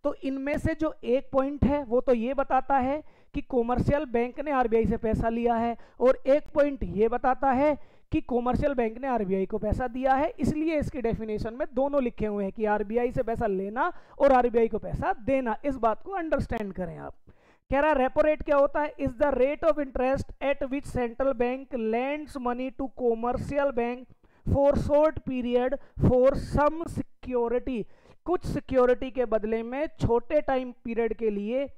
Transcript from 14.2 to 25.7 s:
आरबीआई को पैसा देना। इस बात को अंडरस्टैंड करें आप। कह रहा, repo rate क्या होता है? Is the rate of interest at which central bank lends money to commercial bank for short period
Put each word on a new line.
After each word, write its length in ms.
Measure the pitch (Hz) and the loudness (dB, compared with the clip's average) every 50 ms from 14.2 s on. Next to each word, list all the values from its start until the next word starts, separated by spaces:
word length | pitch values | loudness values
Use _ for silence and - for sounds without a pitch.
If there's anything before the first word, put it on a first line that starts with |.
| 277 277 | 6 6
आरबीआई 360 | 262 247 240 247 214 233 226 | 8 6 6 4 4 4 2
को 100 | 220 214 | 4 2
पैसा 360 | 202 - 180 151 - 262 339 403 | -4 -4 -4 -6 -2 -2 -2 -2
देना। 440 | - 208 214 269 269 262 226 214 - - | -2 0 0 0 0 0 -2 -4 -2 -4
इस 100 | 294 269 | -4 -2
बात 260 | 262 220 220 214 - - | 0 0 0 0 -2 -6
को 80 | 370 | -8
अंडरस्टैंड 640 | 392 370 330 320 302 277 214 - 240 226 214 196 185 | -6 -6 -2 -2 -2 -2 -2 -4 -4 -6 -6 -6 -6
करें 240 | - 180 165 160 | -8 -8 -8 -8
आप। 160 | 147 143 139 - - - - - _ _ _ _ _ _ _ | -12 -12 -14 -14 -16 -20 -20 -20 _ _ _ _ _ _ _
कह 80 | 262 277 | 2 4
रहा, 140 | 294 311 302 | 4 4 4
repo 300 | 269 254 262 - 302 302 | 4 2 2 4 4 4
rate 200 | 302 302 - - | 4 4 2 0
क्या 140 | 320 294 | 2 4
होता 240 | 277 277 285 - 311 | 4 4 4 2 -2
है? 140 | 294 302 - | -2 -2 -4
Is 160 | - 285 262 | -4 -4 -4
the 200 | 247 220 294 285 269 | 0 0 2 2 4
rate 300 | 247 247 277 302 302 - | 2 2 2 2 2 2
of 140 | 330 294 | 2 2
interest 560 | 302 285 269 226 254 254 262 269 277 - - - _ - | 2 -2 -4 -2 0 0 0 0 -2 -4 -8 -8 _ -2
at 200 | 269 285 285 294 | -2 -2 -2 -4
which 180 | 254 262 285 - | -4 -4 -6 -6
central 480 | - - 262 247 233 226 - 262 269 262 | -6 -4 -4 -4 -4 -2 -2 0 0 0
bank 420 | 226 247 240 254 269 269 _ 294 240 220 220 220 | 0 0 -2 -2 -6 -8 _ -6 -4 -2 0 0
lends 440 | 233 254 269 294 302 302 - - 277 240 | 0 -2 -2 -4 -6 -8 -10 -12 -6 -4
money 240 | 240 247 240 254 262 247 - | -4 -4 -2 -6 -8 -6 -8
to 80 | 277 262 - - 254 | -8 -8 -6 -2 0
commercial 680 | 240 226 226 233 240 254 - - - 285 285 285 277 | 0 0 0 -2 -2 -2 -2 -4 -2 0 0 0 0
bank 340 | 254 240 233 240 247 254 254 _ - _ _ _ _ _ _ - - | 0 0 -2 -2 -4 -8 -12 _ -20 _ _ _ _ _ _ 0 2
for 200 | 269 277 285 294 226 - | 4 4 4 4 2 0
short 320 | - 294 294 302 311 311 - - - | 2 4 4 4 4 0 -2 -8 -6
period 460 | 262 254 233 240 240 240 247 254 | -6 -4 -2 0 0 2 2 0